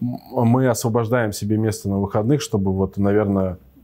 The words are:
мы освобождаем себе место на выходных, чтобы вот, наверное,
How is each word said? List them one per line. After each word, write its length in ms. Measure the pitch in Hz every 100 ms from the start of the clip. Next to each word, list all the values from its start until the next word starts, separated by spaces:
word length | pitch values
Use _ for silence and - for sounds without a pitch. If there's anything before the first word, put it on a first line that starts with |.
мы 680 | 123 123 - 127 117 127 131
освобождаем 640 | 113 120 117 113 123 110
себе 240 | 98 104 107
место 320 | 110 101 101
на 100 | 98
выходных, 440 | 98 110 110 147
чтобы 300 | - 104 95
вот, 260 | 95 95 -
наверное, 580 | 101 101 104 98 95 90 - -